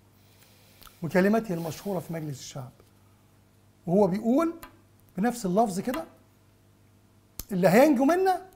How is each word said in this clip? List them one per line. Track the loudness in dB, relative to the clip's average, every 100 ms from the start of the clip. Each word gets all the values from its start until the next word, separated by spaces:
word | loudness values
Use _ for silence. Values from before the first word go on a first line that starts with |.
| _ _ _ _ _ _ _ _ -20 -12
وكلمته | -2 2 2 2 -2
المشهورة | -6 -8 -10 -8 -8
في | -8
مجلس | -10 -10 -12
الشعب، | -14 -14 -14 -18 _ _ _ _ _ _ _ _ _ _ 0
وهو | 2 2
بيقول | 2 0 0 0 -4 -16 -20 _ _ _ -4
بنفس | -4 -4 -2
اللفظ | 0 0 -2
كده: | -6 -8 -10 -18 _ _ _ _ _ _ _ _ _ _ _ -16 -8
"اللي | 0 4
هينجو | 6 6 4 2
منا | 2 2 0 -6